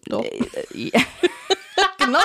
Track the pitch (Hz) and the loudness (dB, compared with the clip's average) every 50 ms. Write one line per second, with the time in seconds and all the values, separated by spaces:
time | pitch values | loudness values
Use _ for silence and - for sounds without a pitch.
0 | - - - 104 - - - - - - - - - - - - 117 - - - | -8 -4 -4 -4 -2 -2 -4 -4 -4 -4 -6 -8 -8 -8 -8 -8 -4 0 2 2
1 | 254 - - - 359 - - - - - 381 - - - - 359 392 381 381 - | 0 0 -2 0 0 0 0 -2 -2 -2 -2 -2 -4 -4 0 2 2 2 2 0
2 | 262 247 254 330 | 2 2 4 4